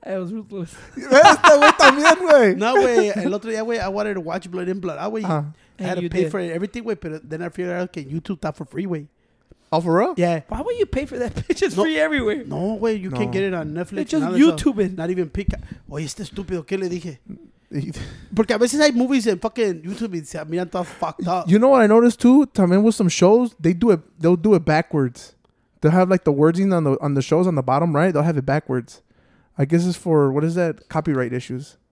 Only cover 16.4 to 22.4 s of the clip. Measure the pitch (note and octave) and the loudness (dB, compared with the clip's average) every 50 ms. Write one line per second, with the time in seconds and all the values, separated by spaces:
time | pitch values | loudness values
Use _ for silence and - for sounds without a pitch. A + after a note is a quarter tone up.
16.4 | G3 D#3+ F#3 F3 D3+ _ G3 G3 F#3+ F3+ F3 F3+ D#3+ F3 D3 - _ _ - - | -10 -8 -8 -10 -8 _ -8 -6 -6 -6 -8 -8 -10 -12 -16 -16 _ _ -20 -20
17.4 | E4 - _ _ _ _ - D3 C3+ - - - - - - - - - - G#3 | -20 -20 _ _ _ _ -10 -8 -8 -8 -10 -12 -12 -14 -16 -20 -20 -10 -2 -2
18.4 | A3 - A#3 G#3 A#3+ B3 C4 D4 D4+ D4 C#4 A#3 B3 B3+ C#4 C4+ G#3 A#3 G3+ F3 | 0 0 2 0 0 0 0 2 2 2 2 2 0 0 0 0 0 0 -2 -2
19.4 | - A3+ _ - A3+ G#3 F3+ E3 D#3 E3+ G3+ - A3 A3+ F#3 E3 D3+ - - F3 | -4 -8 _ -2 -2 -2 -4 -6 -8 -12 -10 -8 -8 -8 -8 -8 -10 -10 -12 -14
20.4 | D3+ D3+ D#3+ F3 F#3 F3 - F#3 F3+ - - - - D#3+ D#3+ - F#3 F3+ F3 F#3 | -10 -6 -6 -6 -6 -6 -6 -8 -8 -8 -8 -8 -8 -8 -8 -8 -6 -4 -4 -4
21.4 | E3+ F3 E3+ G#3+ A#3 C4 C#4 C4 A3+ G#3 G#3+ A#3 A#3 A#3+ A3+ - - A#3+ B3+ C#4+ | 0 2 2 4 4 6 6 6 6 6 6 6 4 4 2 2 4 6 6 6